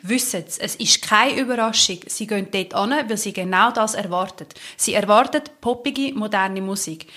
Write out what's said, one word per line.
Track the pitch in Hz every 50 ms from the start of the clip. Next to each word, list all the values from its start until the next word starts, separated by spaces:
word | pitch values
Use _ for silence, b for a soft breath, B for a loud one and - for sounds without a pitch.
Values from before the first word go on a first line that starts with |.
| -
wissen | 175 226 254 - - - 185 165 -
es. | - -
Es | - - -
ist | - 233 220 - - -
keine | - 214 214 233 277 277 -
Überraschung. | 269 240 254 240 220 226 220 - - - 185 175 -
Sie | - - - 220
gehen | 202 214 202 190 196
dort | - 196 185 185 -
hin, | 196 196 214 269 302 277 214
weil | 190 -
sie | - 208 185
genau | 190 185 180 185 185 208 240
das | - 240 214 220 220
erwarten. | - 208 185 175 180 185 - - - 160 - - B B B B B
Sie | - - -
erwarten | 208 202 196 208 220 262 262 - 302 302 - - _
poppige, | - 233 247 240 - 285 - 269 277 269 269
moderne | 214 214 214 214 196 190 190 190 190 190
Musik. | 190 196 202 - - 160 160 - B B